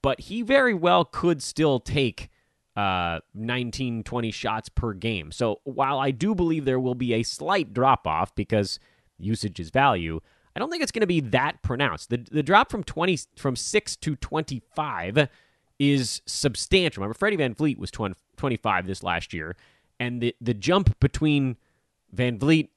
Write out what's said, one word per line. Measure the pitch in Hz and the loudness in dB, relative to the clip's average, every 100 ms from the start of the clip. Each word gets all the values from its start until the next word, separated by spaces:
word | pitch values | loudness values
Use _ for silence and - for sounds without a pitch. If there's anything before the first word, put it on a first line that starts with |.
but | 139 131 | 0 -2
he | - 214 | -6 -8
very | 226 277 254 | 2 4 4
well | 190 175 180 | 2 4 4
could | 165 - 175 160 | 2 0 2 2
still | - - 156 131 | -2 0 2 2
take, | - 147 127 - - _ _ _ _ - | 0 0 0 -4 -16 _ _ _ _ -2
uh, | 101 92 87 82 - | 0 0 0 -4 -8
nineteen, | 104 113 123 120 107 131 117 | -10 -4 -4 -4 -4 -4 -4
twenty | 107 120 117 | -4 -4 -4
shots | - 117 110 - | -4 -4 -4 -4
per | - 120 | -4 -4
game. | 95 110 104 76 | -4 -4 -4 -8
So | - 117 104 | -2 -2 -2
while | - 127 135 139 | -6 -2 0 2
I | 135 | 0
do | 120 190 196 | 0 0 2
believe | 170 160 135 | 2 2 0
there | 131 | 0
will | 127 | 0
be | 123 123 | -2 0
a | 113 | 0
slight | 117 - 151 196 135 | 0 -4 0 0 0
drop-off | 104 131 127 - 78 98 - | 2 4 4 2 -2 -2 -4
because | 101 107 101 - _ _ _ _ | 0 2 0 -4 _ _ _ _
usage | 95 113 104 85 | -4 -4 -4 -6
is | 80 | -2
value, | 131 139 101 80 80 _ _ _ - | 4 4 4 -2 -6 _ _ _ -6
I | |
don't | 269 | -6
think | 339 | -2
it's | 294 | -2
gonna | 226 202 | 0 2
be | 170 | 2
that | 123 123 143 - | 2 0 0 -2
pronounced. | - 123 139 80 - | -4 0 0 0 -4
The, | 120 113 | -6 -2
the | 151 | -2
drop | 147 196 254 | 4 4 4
from | 240 | -2
twenty, | - - 175 170 - - | -6 -2 0 0 -4 -6
from | 143 | -4
six | 123 - 208 - - | -2 0 0 -2 -8
to | - 147 | -6 -6
twenty-five | - 156 156 139 _ - 151 104 87 123 143 _ _ _ _ _ | -4 -4 -4 -8 _ -8 -6 -4 -2 0 0 _ _ _ _ _
is | 143 139 120 - - | 2 2 0 -6 -8
substantial. | - 147 107 - 190 175 - | -2 -2 -2 2 2 2 -2
Remember, | 98 | -6
Freddie | 113 202 196 | 0 0 2
VanVleet | 131 110 151 127 | 0 0 -2 -2
was | 90 | -8
twen-, | - 104 92 _ - | -4 -6 -6 _ -6
twenty-five | 139 113 110 92 92 | -4 -2 0 0 0
this | 95 | -6
last | 92 85 - | -2 -4 -4
year, | 87 78 90 _ _ _ _ | -8 -8 -12 _ _ _ _
and | 123 123 | -6 -2
the, | 120 - | -2 -2
the | 117 | -4
jump | 110 98 185 165 - | -2 2 4 4 2
between | 139 - 156 143 135 117 _ _ _ _ _ - | 0 2 2 2 0 -4 _ _ _ _ _ -2
VanVleet | 123 113 139 160 - | -2 0 2 2 2